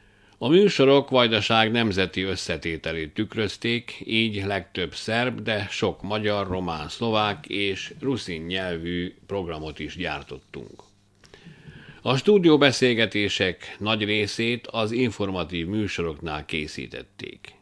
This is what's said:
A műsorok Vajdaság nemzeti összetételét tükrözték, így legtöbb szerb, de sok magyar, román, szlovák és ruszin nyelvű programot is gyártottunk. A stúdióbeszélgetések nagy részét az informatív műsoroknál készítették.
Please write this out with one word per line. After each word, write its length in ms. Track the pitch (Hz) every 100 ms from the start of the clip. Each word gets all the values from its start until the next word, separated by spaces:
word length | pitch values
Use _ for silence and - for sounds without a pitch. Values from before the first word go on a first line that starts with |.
| _ _ _ _
A 100 | 117
műsorok 640 | 175 202 - 135 139 127
Vajdaság 640 | 127 120 110 101 113 110
nemzeti 500 | 117 113 95 90 -
összetételét 920 | 95 87 - 80 85 80 82 82 76
tükrözték, 880 | - 107 107 104 - 117 117 - - -
így 380 | 110 113 104 98
legtöbb 480 | 98 87 - 87
szerb, 480 | - - 117 123 110
de 260 | 110 104 95
sok 320 | - 104 -
magyar, 460 | 98 107 107 104 95
román, 420 | 92 90 78 76
szlovák 560 | - 117 110 107 95 -
és 460 | 101 101 92 - -
ruszin 420 | 131 120 - 82
nyelvű 760 | 82 95 92 85 85 87 90 - -
programot 520 | 98 85 80 78 73
is 160 | 76 -
gyártottunk. 880 | 85 73 69 69 - 69 52 - - _ _ _ _ - - - - - - -
A 160 | 117 131
stúdióbeszélgetések 1600 | 202 208 170 147 139 117 127 113 107 104 101 - 95 85 - -
nagy 240 | 104 110
részét 640 | 104 107 101 - 117 120 -
az 240 | 113 107
informatív 760 | 117 123 - 101 92 80 85 82
műsoroknál 760 | 107 101 - 85 76 82 76 73
készítették. 1080 | 80 73 - 60 62 - - - - - -